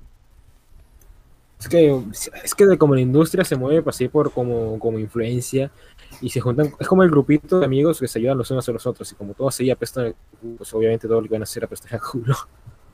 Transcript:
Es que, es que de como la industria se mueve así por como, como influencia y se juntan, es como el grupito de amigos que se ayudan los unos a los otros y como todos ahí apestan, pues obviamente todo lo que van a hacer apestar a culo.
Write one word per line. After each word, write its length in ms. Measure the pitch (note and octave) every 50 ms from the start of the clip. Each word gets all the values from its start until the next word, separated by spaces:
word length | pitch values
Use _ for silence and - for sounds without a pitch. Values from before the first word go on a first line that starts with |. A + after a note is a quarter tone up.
| - - - _ _ _ _ - - - _ _ _ _ - - - _ _ _ _ - - - _ _ _ _ _ _ _ -
Es 100 | - -
que, 320 | E3+ E3+ D#3+ D3 C#3 C3 B2 A2 G#2 - - - - - -
es 100 | - -
que 120 | - G3+
de 100 | G3 F#3
como 180 | D3+ D#3 C#3+ C3+
la 60 | C3
industria 440 | B2+ B2+ B2+ D3+ E3 D#3+ - F#3 F3+
se 120 | - D3
mueve 260 | C3 B2+ C3+ D3+ E3 -
así 220 | C#3 - - B2+ B2+
por 220 | - D3+ D3 D3
como, 480 | - C3 B2 B2 A#2+ A#2 A2+ A2 A2 G#2+
como 200 | A2+ A#2 A2 A2
influencia 720 | G#2+ G#2 - A#2 A2+ A#2 B2 B2 A#2+ - - C3 C3+ C#3 - - - - - - - - - -
y 80 | - A#2+
se 120 | - B2+
juntan, 320 | - B2+ A#2 C#3 D3+ D3 - -
es 80 | -
como 160 | - F#3+ F#3
el 80 | F#3+ F3
grupito 480 | D#3 C#3+ C3 - D3 D3 - - F#3 F3+
de 60 | C#3+
amigos 340 | C3+ C3 C3+ D3 E3+ D#3 -
que 100 | C3 A#2+
se 100 | - A2+
ayudan 180 | A2+ B2+ C3+ B2+
los 120 | A#2 -
unos 180 | C3 B2+ - -
a 40 |
los 140 | A2+ A2+ -
otros 240 | B2+ A#2 - G2+ -
y 40 | -
como 180 | - G2+ G2+
todos 260 | G2+ - C3 C3+ - -
ahí 100 | B2+ B2+
apestan, 440 | A#2+ - A#2 - - C3 B2 A2+ - - - _ - _ A2+ A#2 A#2 A#2
pues 140 | - - -
obviamente 340 | A2 A2 A2 A2+ A2+ - A2
todo 120 | A2+ A2+
lo 60 | G#2+
que 60 | G#2
van 100 | A2 A2
a 20 | G#2+
hacer 200 | - - A#2 A2+
apestar 300 | - G2 - - - A#2
a 40 | A2
culo. 380 | - A#2 - B2+ A2+ B2+ C3+ - - - - _ - - - - _ -